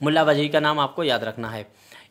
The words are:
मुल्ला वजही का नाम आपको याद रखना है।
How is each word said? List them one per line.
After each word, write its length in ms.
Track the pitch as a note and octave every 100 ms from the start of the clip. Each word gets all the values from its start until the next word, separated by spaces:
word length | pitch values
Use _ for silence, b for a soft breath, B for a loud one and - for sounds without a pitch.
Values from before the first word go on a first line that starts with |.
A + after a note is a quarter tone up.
मुल्ला 200 | C#3+ D#3+
वजही 260 | D3+ D3 D3
का 120 | D#3
नाम 180 | D3+ D3+
आपको 260 | C#3 -
याद 200 | D#3 A#2
रखना 240 | A2 A2 A2+
है। 180 | A2+ G#2 B B B B